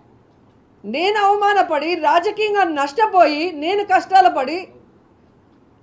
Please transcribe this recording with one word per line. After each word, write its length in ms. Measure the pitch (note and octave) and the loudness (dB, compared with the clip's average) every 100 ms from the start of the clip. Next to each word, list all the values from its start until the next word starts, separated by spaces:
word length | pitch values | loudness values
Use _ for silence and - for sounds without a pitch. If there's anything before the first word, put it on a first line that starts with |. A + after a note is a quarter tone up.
| _ _ _ _ _ _ _ _ | _ _ _ _ _ _ _ _
నేను 340 | G3+ C4 F#4+ G#4+ G4+ | -8 -4 -2 0 2
అవమానపడి, 680 | G#4 G4+ G4+ F4+ D4+ D#4 | 2 2 0 0 -2 -2
రాజకీయంగా 680 | F4 D4+ E4+ F#4+ G#4 G#4+ G4+ | -2 0 0 0 -4 -2 0
నష్టపోయి, 880 | F4+ D4 C#4+ - A4 F#4+ D#4 D4 F4 | 0 0 -4 -2 0 4 4 2 -6
నేను 320 | D4+ D#4 G4+ | -6 -4 -4
కష్టాలు 440 | G4+ F#4 - F#4+ F#4 | 0 -2 2 4 4
పడి, 400 | D#4 C4 F4 F4 - _ _ _ _ _ _ _ _ _ _ | 2 -4 -6 -10 -20 _ _ _ _ _ _ _ _ _ _